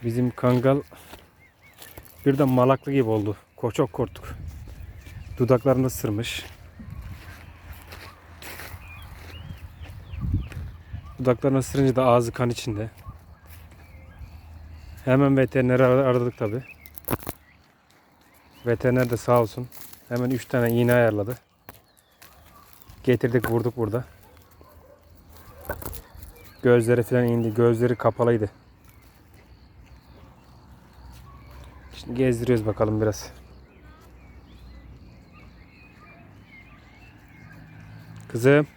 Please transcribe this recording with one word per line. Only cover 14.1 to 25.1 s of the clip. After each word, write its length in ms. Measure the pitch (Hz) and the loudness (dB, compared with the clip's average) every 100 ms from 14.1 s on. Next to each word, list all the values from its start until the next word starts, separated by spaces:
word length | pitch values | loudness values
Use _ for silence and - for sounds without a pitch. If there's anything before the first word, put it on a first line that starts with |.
| - - - - - - - - - - | -20 -20 -20 -20 -20 -20 -20 -20 -10 2
Hemen 320 | 131 139 135 | 4 6 4
veterineri 480 | 127 135 123 127 131 | 2 2 2 4 6
ar-, 120 | 127 | 6
aradık 400 | 135 123 120 - | 4 2 0 -2
tabi. 260 | 110 113 131 - - - - - - - _ _ _ _ _ _ _ _ _ _ _ - 120 | -4 -6 -10 -20 -20 -18 -8 -8 -8 -16 _ _ _ _ _ _ _ _ _ _ _ -10 -2
Veteriner 420 | 117 127 123 123 | 0 2 2 0
de 80 | 117 | -2
sağ 240 | - 123 | 2 4
olsun. 260 | 113 - 123 - - - - | 2 -4 -14 -14 -20 -20 -8
Hemen 200 | 120 123 | -4 -2
üç 160 | 127 - | -4 -2
tane 260 | 131 117 | 0 2
iğne 220 | 117 120 | 2 4
ayarladı. 440 | 123 117 104 101 127 _ _ - - _ _ _ _ - - - - - - - - | 4 4 2 -4 -8 _ _ -20 -20 _ _ _ _ -20 -20 -20 -20 -20 -20 -20 -8
Getirdik, 460 | - 120 127 123 - | 0 2 2 0 0
vurduk 280 | 117 113 120 | -2 -2 -2
burada. 280 | 110 110 127 - - - - _ - - - - _ | -2 -2 -6 -18 -20 -20 -20 _ -20 -20 -20 -20 _